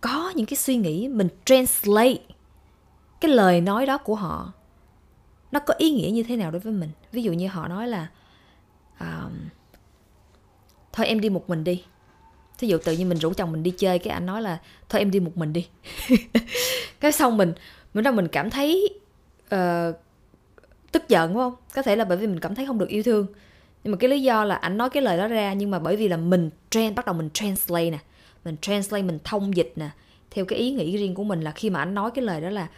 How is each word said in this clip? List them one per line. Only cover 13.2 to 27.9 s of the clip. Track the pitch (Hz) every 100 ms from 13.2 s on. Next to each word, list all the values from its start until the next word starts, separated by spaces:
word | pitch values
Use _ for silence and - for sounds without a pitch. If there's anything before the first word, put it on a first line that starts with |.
| 160
chồng | 196 170
mình | 160
đi | 175
chơi, | 180 190 180
cái | -
anh | 165 180
nói | 208
là, | 214 165 - - -
"Thôi | 220
em | 202
đi | 196
một | 170 170
mình | 156
đi." | 165 - _ - - -
<laughs> | 254 - 226 - 494 508 508 - -
Cái | 294
xong | 294 254 220
mình, | 175 170 - - -
mình, | 208 262 226
mình | 165
cảm | 147 196
thấy, | 254 294 370 403 - - _ _ _ _
ờ, | 196 180 170 170 165 _ _ _ _ _ _ - _ _
tức | 320 -
giận, | 185 165
đúng | 220
không? | 254 247 -
Có | 254
thể | 262 208
là | 202
bởi | 180
vì | 214
mình | 170
cảm | 160 214
thấy | 277
không | 226
được | 180
yêu | 208
thương. | 226 214 196 - - - _ _
Nhưng | 214
mà | 196
cái | 254
lý | 285
do | 262 220
là | 208 -
ảnh | 175 208
nói | 254
cái | 285
lời | 240 170
đó | 214
ra, | 226 202
nhưng | 196 202
mà | 180
bởi | 160 208
vì | 214
là | 165
mình | 170 180 160 - _
tran-, | 220 220 208
bắt | 233
đầu | 170
mình | 156
translate | - 214 190 - 170
nè. | 170